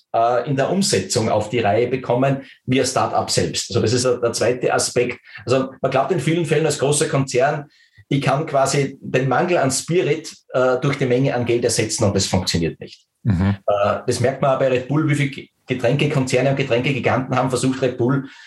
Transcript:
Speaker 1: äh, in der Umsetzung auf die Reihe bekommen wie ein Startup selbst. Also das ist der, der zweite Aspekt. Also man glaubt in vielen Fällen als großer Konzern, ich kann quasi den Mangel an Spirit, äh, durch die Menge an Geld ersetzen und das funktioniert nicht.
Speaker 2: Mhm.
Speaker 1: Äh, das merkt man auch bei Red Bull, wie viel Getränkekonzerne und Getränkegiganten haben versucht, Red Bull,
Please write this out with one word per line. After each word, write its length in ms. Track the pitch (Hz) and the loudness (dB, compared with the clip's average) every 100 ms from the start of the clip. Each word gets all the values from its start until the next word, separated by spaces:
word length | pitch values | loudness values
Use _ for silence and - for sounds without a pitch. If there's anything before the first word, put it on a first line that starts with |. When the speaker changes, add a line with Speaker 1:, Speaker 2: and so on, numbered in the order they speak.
| _ | _
Speaker 1:
äh, 340 | 117 117 127 - | 0 2 2 0
in 80 | 135 | 0
der 140 | 131 | 0
Umsetzung 580 | 185 196 101 92 117 113 | 0 2 0 0 -2 0
auf 220 | 107 101 | 0 0
die 80 | 120 | 0
Reihe 300 | 104 107 123 | 2 2 2
bekommen 540 | 131 - 120 139 135 - - | -2 -2 0 2 0 -6 -12
wie 160 | - 131 | -2 0
ein 60 | 123 | 2
Startup 420 | 120 82 95 - | 0 0 -2 -2
selbst. 420 | - - - - | 0 -2 -4 -2
Also 120 | 117 | 0
das 100 | 107 | 2
ist 120 | 120 | 2
der, 140 | 127 117 | 2 2
der 140 | - | 0
zweite 400 | 110 113 127 131 | 0 0 0 0
Aspekt. 460 | - - - 123 - - - | 0 0 0 -2 -4 -14 -12
Also 280 | - 131 131 - | 0 0 0 -4
man 80 | 131 | -2
glaubt 220 | 131 139 | 0 0
in 80 | 180 | 0
vielen 260 | 147 165 156 | 0 0 2
Fällen 200 | 151 156 | 0 0
als 120 | 143 | 0
großer 300 | 135 143 156 | 0 2 0
Konzern, 580 | 139 127 123 139 151 - _ _ _ - | 0 0 2 2 0 -6 _ _ _ -4
ich 140 | 139 | 0
kann 240 | 139 139 160 | 0 0 0
quasi 500 | 139 135 143 135 - | 0 2 0 -2 -4
den 280 | - 127 135 | -4 -2 0
Mangel 300 | 127 180 175 | 0 0 0
an 120 | 135 | 0
Spirit, 640 | - - 175 143 156 - - _ | -2 -2 0 0 -2 -6 -18 _
äh, 240 | 131 127 127 | 0 2 2
durch 180 | 143 139 | 0 -2
die 80 | 127 | 0
Menge 280 | 123 139 | 2 0
an 100 | 123 | 0
Geld 200 | 120 120 | 0 0
ersetzen 400 | 123 - 107 - | 0 0 -2 0
und 120 | 101 98 | 0 2
das 100 | 95 | 0
funktioniert 540 | 95 92 92 82 - | 0 0 -2 -2 -6
nicht. 260 | - - _ _ | -14 -18 _ _
Speaker 2:
Mhm. 320 | - 87 98 98 - | -2 2 2 0 0
Speaker 1:
Äh, 320 | 101 101 101 - | 0 2 0 -2
das 140 | - | 0
merkt 200 | 139 - | 0 0
man 140 | 143 | 0
auch 40 | 131 | 2
bei 100 | 135 | 2
Red 200 | 127 - | 0 0
Bull, 200 | 147 156 | 0 0
wie 60 | |
viel 340 | 143 139 - - _ - | 0 -2 -6 -16 _ -8
Getränkekonzerne 840 | 127 - 143 147 139 127 127 135 | -2 0 2 0 0 2 2 2
und 60 | 135 | 0
Getränkegiganten 800 | 131 120 143 123 110 113 131 127 | 0 0 0 -2 0 0 0 -2
haben 120 | 131 | 0
versucht, 320 | 127 131 127 | 0 0 0
Red 160 | 127 - | -2 0
Bull, 320 | 120 135 - - | 0 0 -2 -14